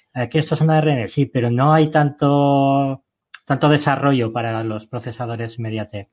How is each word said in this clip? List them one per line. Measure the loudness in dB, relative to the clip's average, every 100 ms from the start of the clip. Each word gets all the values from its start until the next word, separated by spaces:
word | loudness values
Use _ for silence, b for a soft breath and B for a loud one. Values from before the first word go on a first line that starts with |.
| b
aquí | -8 -4 -2
esto | -2
es | 0
una | 2 2
A |
R | 2
M, | 0 -2
sí, | -2 -2
pero | 0 0
no | 2 4
hay | 4 4
tanto, | 2 0 0 2 2 4 2 2 0 -2 -6 _ _ _ -14 -6
tanto | 0 4
desarrollo | 4 2 0 2 2 0
para | -2 -4 -4
los | -6 -8 -10
procesadores | -12 -10 -10 -8 -8 -10 -8
MediaTek. | -8 -8 -8 -12 -16